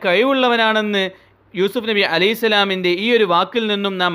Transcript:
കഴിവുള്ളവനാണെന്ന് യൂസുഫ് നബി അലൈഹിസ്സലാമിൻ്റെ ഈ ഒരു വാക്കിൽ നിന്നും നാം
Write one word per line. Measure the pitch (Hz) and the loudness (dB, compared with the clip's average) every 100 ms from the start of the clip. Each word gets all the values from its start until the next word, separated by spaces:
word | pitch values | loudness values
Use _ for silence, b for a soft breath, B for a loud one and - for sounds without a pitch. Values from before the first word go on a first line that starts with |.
| 190 | 0
കഴിവുള്ളവനാണെന്ന് | 180 262 269 254 233 220 214 214 202 190 190 b b _ 175 | 2 2 2 2 2 2 0 0 -2 -4 -6 b b _ -4
യൂസുഫ് | 196 247 220 | -2 -2 -2
നബി | 208 170 165 | 0 0 2
അലൈഹിസ്സലാമിൻ്റെ | 196 220 226 208 196 190 180 175 220 | 0 0 0 2 0 0 -2 -2 0
ഈ | 233 | 2
ഒരു | 196 | 2
വാക്കിൽ | 175 185 240 220 | 0 0 -2 -2
നിന്നും | 202 202 190 | -2 -4 -2
നാം | 180 | -2